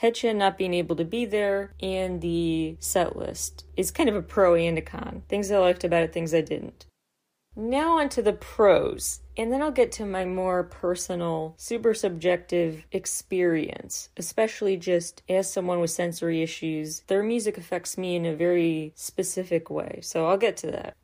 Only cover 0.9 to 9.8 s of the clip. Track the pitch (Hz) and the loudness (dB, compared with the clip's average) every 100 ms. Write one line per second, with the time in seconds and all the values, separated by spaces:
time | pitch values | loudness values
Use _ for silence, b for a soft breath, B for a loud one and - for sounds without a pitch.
0.9 | 165 165 226 240 208 202 196 202 - 185 | -2 -2 -2 -2 0 2 0 -2 -8 -4
1.9 | 190 185 175 170 170 165 160 160 165 - | -2 -2 -2 -2 0 0 0 -2 -6 -2
2.9 | 190 170 - - - - - - - 190 | 0 0 -2 -8 -6 -8 -10 -12 -4 -2
3.9 | - 277 202 170 - 185 170 170 160 160 | 2 2 2 -2 4 6 6 4 0 -4
4.9 | 165 - - - 202 196 202 180 180 175 | -10 -10 -10 -4 -4 0 4 4 4 2
5.9 | 170 165 170 165 160 156 151 - - - | 2 2 -2 0 0 0 -4 -8 -16 -20
6.9 | _ _ _ _ _ _ - 220 269 320 | _ _ _ _ _ _ -10 -2 0 2
7.9 | 330 294 - 208 185 - - 208 156 143 | 2 2 2 2 0 -6 4 8 8 4
8.9 | - - - - - 226 262 302 269 | -4 -8 -8 -12 -6 -2 0 0 2